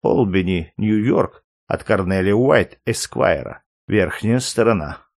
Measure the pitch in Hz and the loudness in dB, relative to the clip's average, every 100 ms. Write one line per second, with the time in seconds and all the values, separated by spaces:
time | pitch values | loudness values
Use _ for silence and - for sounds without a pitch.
0 | - 165 110 92 90 90 85 - 107 107 | 2 2 2 0 0 -2 -4 -4 -2 0
1 | 110 87 87 - _ _ _ - - 101 | 0 0 -2 -6 _ _ _ -6 -2 -2
2 | 90 95 92 104 131 147 92 - - 113 | 0 0 2 2 4 2 0 -6 -6 -6
3 | - - 67 78 - - _ _ - 104 | -6 0 0 0 -4 -14 _ _ -2 0
4 | 90 - 107 123 127 - 113 104 73 - | 0 -2 -2 0 -2 0 2 2 -2 -12
5 | _ | _